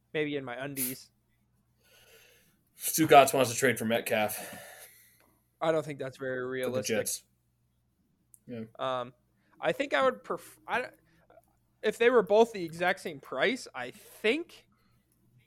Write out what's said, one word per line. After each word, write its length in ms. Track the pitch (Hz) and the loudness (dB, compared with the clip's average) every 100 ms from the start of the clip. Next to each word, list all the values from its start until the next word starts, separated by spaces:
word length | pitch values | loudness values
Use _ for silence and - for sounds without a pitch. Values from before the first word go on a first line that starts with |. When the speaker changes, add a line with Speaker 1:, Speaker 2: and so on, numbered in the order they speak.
| _ | _
Speaker 1:
maybe 240 | 160 151 143 | -4 -4 -4
in 80 | |
my 180 | 131 120 | -8 -10
undies. 460 | 139 139 127 135 - _ _ _ _ _ _ _ _ _ _ - _ _ _ _ _ - | -8 -6 -8 -8 -16 _ _ _ _ _ _ _ _ _ _ -20 _ _ _ _ _ -10
Speaker 2:
Stu 300 | - - 156 | -6 0 8
Gotts 260 | 147 131 | 10 10
wants 180 | 139 120 | 4 0
to 60 | 113 | 2
trade 220 | 131 113 | 0 0
for 80 | 110 | -2
Metcalf. 720 | 113 - 110 104 - - - - - - - _ _ _ _ _ _ | -2 0 -2 -2 -4 -12 -16 -18 -20 -20 -20 _ _ _ _ _ _
Speaker 1:
I 140 | 165 | 0
don't 140 | 160 147 | 0 -2
think 140 | 139 | -8
that's 180 | 131 127 | -10 -8
very 180 | 131 127 | -6 -6
Speaker 2:
For 20 | |
the 60 | 127 | -6
Speaker 1:
realistic. 480 | 127 127 120 107 107 | -4 -4 -4 -2 -2
Speaker 2:
Jets. 240 | 98 - - _ _ _ _ _ _ _ _ _ _ - - | -2 -8 -12 _ _ _ _ _ _ _ _ _ _ -20 -14
Yeah. 180 | 117 113 - | -12 -12 -8
Speaker 1:
Um, 360 | 131 127 123 - _ _ _ _ | -4 -4 -8 -14 _ _ _ _
I 140 | 160 | -4
think 220 | 170 277 | -2 -2
I 100 | 285 | 2
would 180 | 262 202 | 0 -2
pref-, 360 | - 175 - - - | -8 -8 -8 -20 -6
I, 140 | 214 - - _ _ _ - _ _ _ _ | -6 -6 -14 _ _ _ -20 _ _ _ _
if 140 | 214 208 | -4 2
they 140 | 233 | 4
were 120 | 247 | 4
both 300 | 185 208 226 | 6 4 4
the 100 | 208 | 0
exact 380 | 165 165 180 185 | -8 -2 -2 -2
same 200 | 190 139 | -6 -14
price, 460 | - 131 175 254 - | -8 0 0 0 -8
I 180 | 127 127 - - - | -12 -12 -14 -20 -2
think 460 | 214 294 349 - _ _ _ _ _ _ _ _ | 0 0 -4 -16 _ _ _ _ _ _ _ _